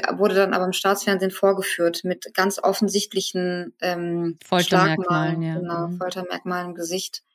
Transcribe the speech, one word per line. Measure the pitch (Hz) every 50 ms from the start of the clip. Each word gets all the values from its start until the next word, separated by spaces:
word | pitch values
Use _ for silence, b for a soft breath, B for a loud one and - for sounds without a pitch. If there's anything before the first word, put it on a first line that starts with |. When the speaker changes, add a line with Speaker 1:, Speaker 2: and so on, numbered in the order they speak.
| - - -
Speaker 1:
wurde | 180 196 208 185
dann | 190 196 190 -
aber | 185 185
im | 185 190
Staatsfernsehen | - - 196 202 202 - - 196 190 190 190
vorgeführt | 190 - - 196 196 190 190 - - - 170 170 170 - -
mit | 185 180 180 - - -
ganz | - 190 196 202 -
offensichtlichen, | - - 196 - 214 196 190 202 202 - - 196 190 - - 185 180 180 180 180 175 170 - -
ähm, | - 180 175 175 175 175 170 170 170 170 165 - -
Speaker 2:
Foltermerkmalen, | - - 180 175 - 185 185 185 196 160 175 185
Speaker 1:
Schlagmalen, | 175 175 160 160 156 165 165
Speaker 2:
ja. | 165 160 160
Speaker 1:
genau, | 170 180 175 170 170 170
Speaker 2:
Mhm. | 170 175
Speaker 1:
Foltermerkmalen | 180 185 180 180 190 180 180 180 - - 185 180 180 180 180
im | 175
Gesicht, | 175 170 165 180 190 - - - - _ _